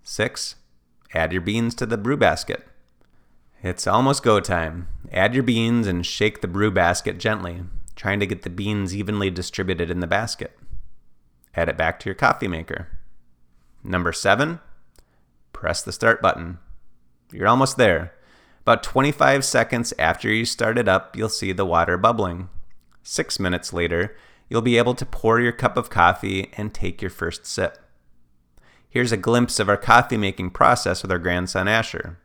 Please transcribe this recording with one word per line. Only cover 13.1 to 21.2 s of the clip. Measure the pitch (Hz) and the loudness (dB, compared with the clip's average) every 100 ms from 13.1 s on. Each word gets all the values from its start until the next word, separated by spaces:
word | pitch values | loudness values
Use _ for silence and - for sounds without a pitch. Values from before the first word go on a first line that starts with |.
| - _ _ _ _ _ - | -16 _ _ _ _ _ -18
Number | - 90 85 | -4 -2 -2
seven, | - 98 104 151 170 - - - _ _ _ _ _ _ | -2 2 2 2 -2 -12 -20 -20 _ _ _ _ _ _
press | - 80 85 | -8 -4 -4
the | - | -6
start | - 113 113 | 0 2 4
button. | 95 - 85 90 - - - - _ _ _ | 2 0 -6 -12 -16 -18 -18 -20 _ _ _
You're | - 98 | -2 2
almost | 123 131 - | 4 2 4
there. | 117 82 87 - _ _ _ _ | 4 4 -2 -14 _ _ _ _
About | - 113 | 2 2
twenty-five | - 131 139 151 135 135 | 2 0 0 4 4 4
seconds | 131 123 117 120 117 - | 2 0 0 -2 -4 0
after | 80 87 - | 0 0 0
you | 107 | 0
start | 110 - 110 117 | -2 -2 0 0
it | 104 | 2
up, | 95 - | 2 0
you'll | - | -6